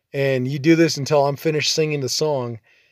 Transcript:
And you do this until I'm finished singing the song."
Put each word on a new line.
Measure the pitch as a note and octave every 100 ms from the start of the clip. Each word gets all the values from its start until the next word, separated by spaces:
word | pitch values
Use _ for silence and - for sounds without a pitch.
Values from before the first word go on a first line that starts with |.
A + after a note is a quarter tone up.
| _
And | C#3 C#3 C3 B2+
you | C#3+
do | D3+
this | D#3+ D#3+ C#3+
until | C3+ D3
I'm | C#3 C#3
finished | D#3+ D3+ -
singing | D#3+ D#3 D3
the | B2+
song." | - D#3 C3+ A#2+ A2 _ _ _